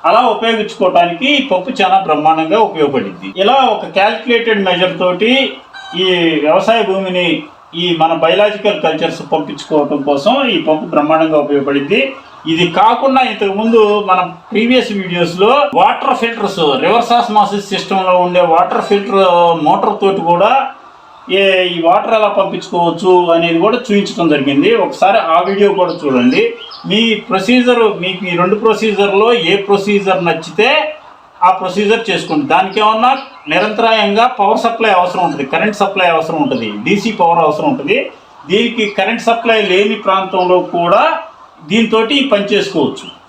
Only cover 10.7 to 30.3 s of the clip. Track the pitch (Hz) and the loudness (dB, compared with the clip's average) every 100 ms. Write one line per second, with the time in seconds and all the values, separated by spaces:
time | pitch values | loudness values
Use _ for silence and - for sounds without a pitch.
10.7 | 156 - 156 151 160 160 151 143 143 135 | -2 0 -2 2 2 2 0 2 -2 0
11.7 | 139 143 220 269 - - - 156 165 175 | -2 0 -2 -2 -8 -20 -14 -4 0 0
12.7 | 185 214 240 269 262 247 202 202 196 226 | 2 2 2 0 0 0 -2 -2 0 2
13.7 | 233 208 208 190 185 175 170 - 208 233 | 4 4 2 0 0 0 -8 -4 -2 2
14.7 | 254 - 202 180 175 165 175 202 277 285 | 2 0 -6 -4 -2 -2 2 2 2 2
15.7 | 151 208 240 269 247 233 226 196 180 151 | 2 2 2 -2 -2 -2 -4 -6 0 0
16.7 | 127 160 233 233 240 233 214 196 202 - | 2 2 2 2 0 2 2 2 -2 -4
17.7 | 180 - 190 185 180 180 175 175 170 180 | -8 -2 -2 2 2 2 2 4 2 2
18.7 | - - 202 196 196 185 175 170 160 151 | -2 0 -2 0 2 4 4 4 2 2
19.7 | 190 220 202 196 - 165 175 208 262 - | 2 0 0 0 0 0 2 2 2 -2
20.7 | - - - - - - 185 196 185 180 | -10 -20 -20 -20 -20 -4 0 2 2 -2
21.7 | 175 165 196 226 220 208 202 190 175 - | 0 2 2 2 0 0 0 -2 -4 -6
22.7 | 180 170 156 185 180 175 165 170 165 202 | -2 -2 0 2 4 4 2 2 2 0
23.7 | 240 - 202 180 - 165 147 135 143 180 | 0 0 -2 -2 -2 0 0 0 2 2
24.7 | 226 170 - 185 214 165 165 190 196 202 | 2 0 0 2 2 2 0 0 2 2
25.7 | 175 180 156 147 127 123 175 233 - - | 2 -2 -2 -2 2 2 2 -2 -4 -16
26.7 | - 170 202 226 208 - 190 190 247 247 | -14 -4 0 0 -2 -2 -4 2 2 4
27.7 | 233 220 170 185 185 190 170 180 208 220 | 2 2 0 -6 -6 -6 -2 0 2 0
28.7 | 208 220 196 202 196 226 240 170 196 - | 0 0 0 0 2 2 2 0 -2 0
29.7 | 202 202 202 190 170 170 | -2 2 0 0 0 0